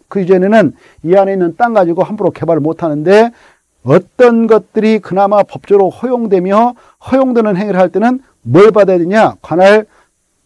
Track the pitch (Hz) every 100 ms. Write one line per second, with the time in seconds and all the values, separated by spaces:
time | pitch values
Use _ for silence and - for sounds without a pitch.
0 | _ 202 175 185 190 220 165 - _ _
1 | 156 196 196 196 175 160 240 220 175 170
2 | 165 214 185 - 156 160 147 160 165 147
3 | 151 208 233 - _ _ _ _ 120 170
4 | 185 - 240 233 226 214 196 226 214 220
5 | - 185 196 202 - 147 - 202 190 -
6 | 247 247 226 185 180 202 240 240 _ _
7 | - 262 262 240 214 185 208 185 185 185
8 | 233 254 _ _ 117 147 214 214 190 180
9 | 170 220 175 110 - 160 190 214 214 _
10 | _ _ _ _